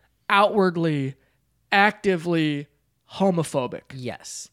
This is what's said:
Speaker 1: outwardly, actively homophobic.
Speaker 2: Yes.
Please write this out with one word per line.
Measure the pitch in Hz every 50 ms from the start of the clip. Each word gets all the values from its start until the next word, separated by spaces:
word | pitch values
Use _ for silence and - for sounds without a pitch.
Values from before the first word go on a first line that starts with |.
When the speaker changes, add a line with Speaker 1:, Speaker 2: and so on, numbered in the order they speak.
| _ _ _ _ _ -
Speaker 1:
outwardly, | 208 202 208 202 208 214 190 185 170 170 165 165 151 143 135 135 135 _ _ _ _ _ _ _ _ _ _ -
actively | - 202 202 214 208 - - 202 190 170 156 170 175 165 160 151 147 143 143 - _ _ _ _ _ _ _ _ -
homophobic. | - 190 196 180 170 156 - - 143 127 120 92 - - - -
Speaker 2:
Yes. | 135 127 117 87 - - - - - - -